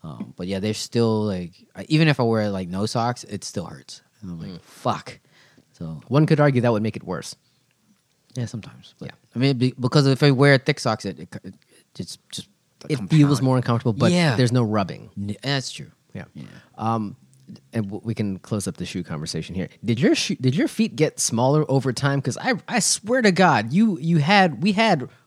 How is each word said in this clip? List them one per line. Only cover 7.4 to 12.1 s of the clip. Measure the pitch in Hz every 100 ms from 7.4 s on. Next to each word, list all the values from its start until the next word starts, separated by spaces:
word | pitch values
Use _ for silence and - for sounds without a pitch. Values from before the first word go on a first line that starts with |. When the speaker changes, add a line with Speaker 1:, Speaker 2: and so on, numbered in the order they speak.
| _ _ _ _ _ _ _ _ _ 131
Speaker 1:
Yeah, | 117
sometimes. | 113 - 123 - _
But | 143
Speaker 2:
Yeah. | - _ 117
Speaker 1:
I |
mean, | 135 127
be-, | 127 127
because | 123 151 139
if | 135
I | 147
wear | 127 143 135
thick | - 143
socks, | 123 107 98
it, | -
it, | - -
it | 95 - _ _ _ -
just, | 175